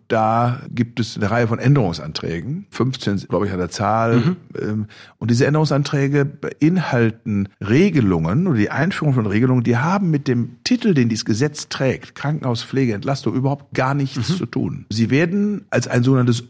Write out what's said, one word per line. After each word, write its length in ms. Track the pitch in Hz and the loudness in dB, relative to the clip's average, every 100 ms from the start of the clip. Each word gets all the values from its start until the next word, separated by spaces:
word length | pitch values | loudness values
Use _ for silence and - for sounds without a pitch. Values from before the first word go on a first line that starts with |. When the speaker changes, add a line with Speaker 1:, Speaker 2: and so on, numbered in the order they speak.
| - | -2
Speaker 1:
da 540 | 113 110 113 120 123 - | 0 2 2 2 0 -6
gibt 280 | - 120 - | -4 -2 -2
es 160 | 110 - | -6 -2
eine 120 | 101 | -2
Reihe 200 | 117 113 | 0 0
von 100 | 113 | 0
Änderungsanträgen, 1080 | 120 143 95 80 78 - 85 82 90 170 202 | 4 4 2 -2 -8 -8 -6 -6 -6 -8 -10
fünfzehn, 460 | - 120 131 - 98 - | -4 -4 -2 -4 -4 -2
glaube 180 | 87 101 | -2 -2
ich, 60 | |
an 60 | 92 | -2
der 120 | 87 | -4
Zahl. 480 | - 101 110 117 120 | -2 0 0 2 2
Speaker 2:
Mhm. 180 | 123 185 - - | 2 -2 -8 -8
Speaker 1:
Ähm, 240 | - 107 107 - - _ | -4 -4 -6 -12 -20 _
und 140 | 113 | 0
diese 120 | 120 | 2
Änderungsanträge 800 | 139 151 156 143 143 147 139 143 | 4 2 2 0 0 0 0 2
beinhalten 1200 | 143 - - - 156 185 - 123 113 110 - 101 98 - | 0 -4 -10 0 2 2 0 2 2 0 -4 -2 -2 -6
Regelungen 840 | 101 123 202 160 101 87 80 120 190 | 0 4 4 4 2 2 2 0 2
oder 120 | 117 | 2
die 120 | 101 | 0
Einführung 420 | - 165 - 151 | 0 -2 0 0
von 140 | 127 107 | 0 0
Regelungen, 380 | 104 127 127 | 2 2 2
die 120 | 120 120 | 2 0
haben 360 | 156 196 185 | 0 0 0
mit 160 | 147 139 | 0 0
dem 300 | 120 120 - | -2 -2 -6
Titel, 320 | - 247 220 | -2 0 2
den 140 | 147 117 | 2 2
dieses 160 | 110 | 0
Gesetz 440 | - 107 147 151 - | -2 0 0 -4 -10
trägt, 460 | - 135 82 - | -2 -2 -2 -6
Krankenhauspflegeentlastung, 1200 | - 143 151 131 117 - 131 127 101 135 139 117 | -8 -4 -4 -2 -4 -4 0 0 0 -4 -4 -2
überhaupt 380 | 127 135 139 - | -2 -2 -2 -4
gar 200 | - 127 | -2 0
nichts 340 | 143 135 127 117 | 0 -2 -4 -4
Speaker 2:
Mhm. 60 | 180 | -4
Speaker 1:
zu 100 | 120 | -4
tun. 400 | - 113 - - | -4 -4 -6 -6
Sie 180 | 107 110 | -2 2
werden 540 | 135 170 202 208 202 - | 2 2 0 -2 -4 -4
als 180 | - 120 | -4 0
ein 140 | 123 | 0
sogenanntes 420 | 123 131 123 117 - | 2 4 2 0 0